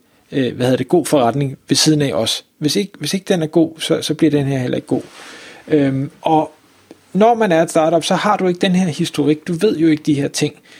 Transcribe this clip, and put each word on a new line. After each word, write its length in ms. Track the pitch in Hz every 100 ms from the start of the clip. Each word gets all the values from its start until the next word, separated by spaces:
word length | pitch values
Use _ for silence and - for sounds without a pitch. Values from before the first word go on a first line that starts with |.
| _ _ _
øh, 240 | 143 127 107
hvad 100 | 127
hedder 100 | 127
det, 120 | 127
god 180 | 175 147
forretning 520 | 151 117 139 143 135 -
ved 80 | 139
siden 260 | - 151
af 120 | 139
også. 300 | 78 113 - - -
Hvis 180 | 147 196
ikke, 160 | 196 -
hvis 160 | -
ikke 200 | 196 -
den 80 | 185
er 40 | 156
god, 260 | 170 165 -
så, 240 | - 160
så 120 | -
bliver 160 | 156 160
den 140 | 147
her 140 | 135 135
heller 180 | 127 127
ikke 120 | -
god." 140 | 131 - - - - - - -
Øhm, 420 | 156 139 135 143 -
og 300 | - 156 151 - _ _ - - _
når 220 | 185 220
man 180 | 233 214
er 100 | 160
et 80 | 165
startup, 340 | 170 156 165
så 100 | 156
har 220 | 185 208 202
du 100 | 185
ikke 140 | 175
den 120 | 196
her 160 | 180 185
historik. 600 | 143 165 - 143 151 -
Du 40 |
ved 240 | 170 214 175
jo 100 | 165
ikke 140 | 151
de 120 | -
her 140 | 143 139
ting. 260 | - 147 - _ -